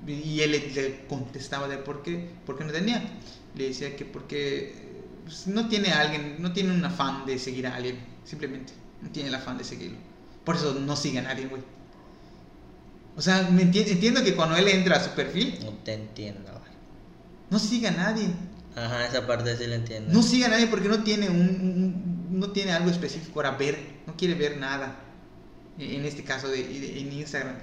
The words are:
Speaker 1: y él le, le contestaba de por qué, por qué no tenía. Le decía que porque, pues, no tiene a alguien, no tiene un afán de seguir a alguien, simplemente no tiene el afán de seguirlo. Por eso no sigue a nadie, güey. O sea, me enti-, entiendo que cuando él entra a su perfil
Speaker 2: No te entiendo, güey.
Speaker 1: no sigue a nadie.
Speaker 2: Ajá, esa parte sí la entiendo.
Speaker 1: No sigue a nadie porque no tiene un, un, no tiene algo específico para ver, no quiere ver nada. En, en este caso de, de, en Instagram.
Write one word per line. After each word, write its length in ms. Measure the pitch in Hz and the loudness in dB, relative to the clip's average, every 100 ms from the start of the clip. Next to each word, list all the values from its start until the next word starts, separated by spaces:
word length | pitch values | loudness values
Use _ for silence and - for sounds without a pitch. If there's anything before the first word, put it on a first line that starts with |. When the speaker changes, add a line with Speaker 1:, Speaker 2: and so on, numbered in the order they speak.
| 151 | -6
Speaker 1:
y 340 | 147 156 151 | -6 -2 2
él 100 | 151 | 4
le, 180 | 147 131 | 2 0
le 340 | 131 135 - - | -2 -2 -4 -8
contestaba 600 | 143 123 143 - 139 139 | -6 -6 -10 -6 -4 -4
de 80 | 135 | -6
por 260 | 135 143 | -8 -8
qué, 260 | - 175 175 - - | -6 -6 -6 -12 -10
por 120 | - | -6
qué 60 | 156 | -4
no 60 | |
tenía. 280 | 151 202 233 - - - - - - | 0 0 0 -2 -12 -16 -18 -16 -6
Le 120 | 131 | -4
decía 260 | 127 143 139 | -4 -8 -8
que 80 | 147 | -10
porque, 680 | - - 147 143 139 139 - - - - - - | -12 -8 -4 -2 -2 -6 -12 -16 -16 -16 -16 -16
pues, 220 | - 185 | -10 -2
no 200 | 208 233 | 0 2
tiene 220 | 208 196 | 2 4
a 100 | 151 | 4
alguien, 340 | 151 156 147 147 | 4 0 -6 -4
no 120 | 180 | -4
tiene 200 | 180 190 | 0 2
un 100 | 180 | 2
afán 420 | 175 - 139 131 135 | 0 0 -2 -2 -4
de 140 | 127 | -4
seguir 260 | 131 127 127 | -4 -4 -4
a 80 | 123 | -4
alguien, 220 | 123 123 - - - | -6 -6 -12 -18 -14
simplemente 480 | 151 147 131 - - - - | -8 -8 -8 -12 -16 -20 -14
no 80 | - | -12
tiene 200 | - 139 | -8 -6
el 60 | 131 | -6
afán 220 | - 127 | -6 -8
de 60 | |
seguirlo. 340 | - - 90 110 - - - - | -8 -10 -10 -12 -16 -20 -20 -10
Por 120 | - 170 | -2 0
eso 180 | 147 | 2
no 220 | 135 139 143 | 0 -2 -2
sigue 240 | 151 127 | -2 -2
a 40 | |
nadie, 220 | 127 131 131 | -4 -6 -6
güey. 140 | 135 - - - - - - - - - - - - - - - - | -10 -14 -18 -20 -20 -20 -20 -20 -20 -20 -20 -20 -20 -20 -20 -18 -4
O 60 | |
sea, 220 | 156 190 180 | 2 4 6
me 120 | 180 | 8
enti-, 240 | 175 190 208 | 8 6 4
entiendo 340 | 180 220 262 | 4 6 6
que 120 | 214 170 | 4 4
cuando 200 | 160 165 | 4 6
él 100 | 196 | 6
entra 300 | 190 185 151 | 6 6 4
a 60 | |
su 60 | - | 2
perfil 460 | - 135 170 262 196 | -2 -2 0 -2 -2
Speaker 2:
No 80 | 113 104 | -8 -10
te 100 | - | -8
entiendo, 580 | 110 104 - 104 101 98 | -8 -8 -10 -10 -10 -14
güey. 200 | - - - - - - - - - - | -16 -18 -20 -20 -20 -20 -20 -20 -20 -2
Speaker 1:
no 80 | 202 | 0
sigue 280 | - 240 226 | 2 0 0
a 40 | |
nadie. 360 | 165 196 220 196 - - - - - | 2 0 2 0 -2 -6 -14 -16 -8
Speaker 2:
Ajá, 320 | 117 120 120 | -4 -2 0
esa 180 | 127 123 | 0 0
parte 320 | 117 120 117 | 0 0 -2
sí 80 | 120 | -2
la 100 | 117 | -2
entiendo. 380 | 117 113 110 | -4 -6 4
Speaker 1:
No 80 | 185 | 6
sigue 240 | 233 247 247 | 8 6 6
a 40 | |
nadie 180 | 220 226 | 6 6
porque 200 | 208 190 | 4 4
no 160 | 220 | 2
tiene 240 | 214 208 202 | 4 2 4
un, 100 | 175 | 6
un, 1000 | 180 185 185 175 185 180 175 175 175 185 | 6 4 0 2 2 0 -2 -4 -2 -2
no 120 | 202 | 0
tiene 220 | 202 196 | 0 2
algo 180 | 170 175 | 2 4
específico 420 | 175 151 - - 151 | 2 0 -6 -8 -2
para 100 | 139 127 | -2 0
ver, 180 | 139 - - - - | 0 0 -4 -14 -14
no 100 | 160 | -2
quiere 200 | 180 147 | 0 2
ver 220 | 147 143 | 0 0
nada. 420 | 135 139 135 123 - - - - - - - - | -4 -4 -6 -10 -16 -20 -20 -20 -20 -20 -20 -12
En, 160 | 139 139 | -6 -4
en 100 | 147 | -4
este 180 | 143 | -6
caso 240 | - 131 135 | -6 -4 -2
de, 160 | 131 | -2
de, 360 | 123 135 139 139 | -2 -6 -8 -8
en 100 | 139 | -8
Instagram. 440 | 143 151 143 131 127 | -8 -6 -6 -6 -8